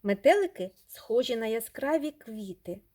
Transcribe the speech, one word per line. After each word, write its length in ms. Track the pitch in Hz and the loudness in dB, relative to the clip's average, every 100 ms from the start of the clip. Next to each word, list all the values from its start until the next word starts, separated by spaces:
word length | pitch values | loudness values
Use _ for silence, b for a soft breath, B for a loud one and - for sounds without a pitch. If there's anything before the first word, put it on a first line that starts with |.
Метелики 680 | 202 202 269 415 370 - 190 - _ | 0 4 6 6 2 -4 -10 -10 _
схожі 500 | - - 233 254 233 | -20 0 0 0 -2
на 100 | 220 | -2
яскраві 640 | 226 226 - 277 311 294 | -4 -6 -6 0 0 -2
квіти 720 | - - 220 196 175 - 190 _ | -8 -14 -12 -12 -12 -12 -12 _